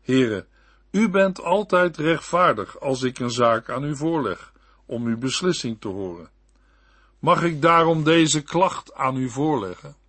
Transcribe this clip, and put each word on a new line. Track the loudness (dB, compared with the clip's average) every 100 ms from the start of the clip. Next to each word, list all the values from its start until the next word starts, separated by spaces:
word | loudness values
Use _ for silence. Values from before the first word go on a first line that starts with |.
Heere, | 0 0 2 -2 -10 _ _ _ _
u | -2 2
bent | 2 2 0
altijd | 0 0 2 2 2 0
rechtvaardig | 0 0 0 2 2 2 -6 -8
als | -4 -2
ik | -2 -4
een | -6
zaak | 2 2 2 -2
aan | -6
u | -6 -4
voorleg, | -2 -2 -4 -6 -12 _ _ _ -10
om | -6 -4
uw | -2
beslissing | -4 -2 -2 -2 -6 -8
te | -10
horen. | -8 -10 -12 -18 _ _ _ _ _ _ _ _ _
Mag | 0 2
ik | 0 0
daarom | 4 4 4 2
deze | 4 4 4 0
klacht | -2 0 0 -2 -14
aan | -4 -4 -2
u | -6
voorleggen? | -2 -2 -2 -4 -10 -18 -20